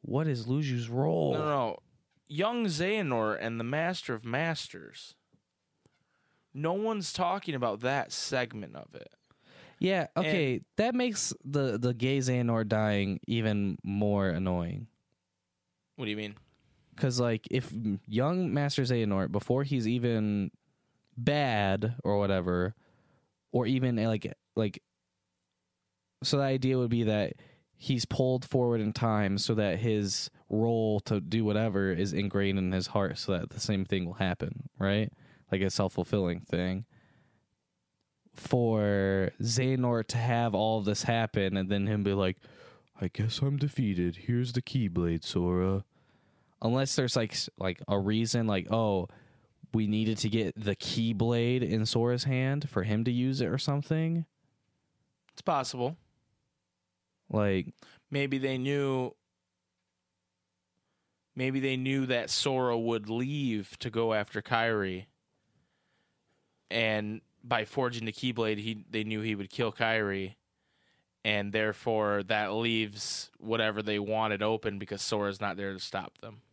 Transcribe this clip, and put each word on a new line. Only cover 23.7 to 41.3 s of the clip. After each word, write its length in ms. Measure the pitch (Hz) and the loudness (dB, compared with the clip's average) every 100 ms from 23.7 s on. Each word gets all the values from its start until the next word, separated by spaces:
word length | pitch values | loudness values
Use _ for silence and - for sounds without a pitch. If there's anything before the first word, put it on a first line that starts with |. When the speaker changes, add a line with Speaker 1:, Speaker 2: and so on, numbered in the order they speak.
| 131 127 117 | 2 2 2
Speaker 1:
uh, 80 | 110 | 2
like, 260 | 110 - - _ - | 0 -4 -12 _ -2
like, 260 | 110 - _ _ _ _ _ _ _ _ _ _ _ _ _ _ | -2 -2 _ _ _ _ _ _ _ _ _ _ _ _ _ _
so 140 | - 143 | 0 2
the 60 | |
idea 340 | 139 135 127 131 | 2 2 2 2
would 120 | 123 | 2
be 140 | 117 | 2
that 300 | 110 107 98 - - - _ _ | 2 2 0 -4 -18 -20 _ _
he's 300 | - 127 - | -2 -2 0
pulled 400 | - 131 127 - | 2 2 2 0
forward 340 | 131 123 117 | 0 2 2
in 140 | 107 | 0
time 440 | - 117 107 101 98 | 0 2 2 2 0
so 160 | - 110 | 0 2
that 240 | 101 90 | 2 0
his 500 | 113 107 101 95 - _ _ | 0 0 0 -2 -6 _ _
role 520 | 107 113 117 110 107 | 0 2 2 2 0
to 180 | - 107 | 0 -2
do 240 | 78 110 | 0 0
whatever 480 | 107 104 113 98 95 | 2 2 2 2 2
is 220 | 87 98 | 2 0
ingrained 440 | 82 101 98 98 98 | 0 0 2 2 2
in 140 | 92 | 0
his 160 | 92 90 | 0 0
heart 300 | 107 98 - | 0 0 -2
so 160 | - | -2
that 160 | 90 - | -2 -2
the 100 | - | -6
same 240 | - 101 | -2 -2
thing 220 | 95 98 87 | 0 -2 -2
will 80 | |
happen, 560 | 87 95 87 - - - - | -2 -2 0 -4 -8 -12 -2
right? 320 | 98 104 107 - - - _ | 0 2 0 -6 -20 -20 _
Like 100 | 95 | 0
a 80 | 95 | 0
self-fulfilling 720 | - 98 - 90 107 90 87 | 0 -2 0 0 0 0 -2
thing. 440 | - 87 90 92 113 - _ _ _ _ _ _ _ _ _ _ _ _ _ | -2 -2 0 -2 -8 -18 _ _ _ _ _ _ _ _ _ _ _ _ _
For 960 | - - 127 117 110 104 101 98 98 95 - | -16 0 2 4 4 4 4 4 2 0 0
Xehanort 680 | 113 113 131 131 123 117 107 | 0 2 2 2 2 0 0
to 100 | 120 | -2
have 380 | 117 117 117 101 | 2 2 2 2
all 260 | 110 110 | 2 2
this 220 | 101 104 | 2 0
happen 520 | - 113 113 | 2 2 2